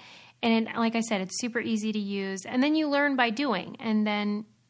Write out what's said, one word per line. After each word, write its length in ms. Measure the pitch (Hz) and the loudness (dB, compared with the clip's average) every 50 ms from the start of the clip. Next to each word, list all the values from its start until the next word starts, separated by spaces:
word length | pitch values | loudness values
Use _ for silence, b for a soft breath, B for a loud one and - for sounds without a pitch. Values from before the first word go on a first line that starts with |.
| B B B B B B B _ - | B B B B B B B _ 2
And 240 | 233 226 226 226 220 | 4 4 4 2 0
it, 60 | - | -2
like 200 | - 226 226 226 | 0 0 0 2
I 40 | 226 | 0
said, 200 | 220 226 220 190 | 0 0 -2 -2
it's 180 | 190 185 - - | -2 -4 -4 -6
super 220 | - 240 226 240 | -4 -4 -4 -4
easy 320 | 214 233 226 214 208 220 208 | -2 0 -2 0 0 -2 -2
to 60 | 214 | -2
use. 480 | 202 196 202 196 196 190 196 190 - | -4 -4 -4 -4 -4 -4 -6 -6 -6
And 160 | - 220 254 262 | -4 0 2 2
then 120 | 302 311 | 2 2
you 140 | 311 311 294 | 2 2 2
learn 260 | 285 285 285 285 277 | 2 2 2 2 2
by 160 | 254 247 233 | 2 2 2
doing, 460 | 214 240 294 277 214 - - - - - | 2 0 0 0 0 0 -2 -6 -10 -6
and 280 | - 226 214 214 214 | -2 0 2 2 2
then 400 | 214 208 208 208 208 208 208 220 - _ _ _ _ | 2 0 0 0 -2 -2 -4 -6 -10 _ _ _ _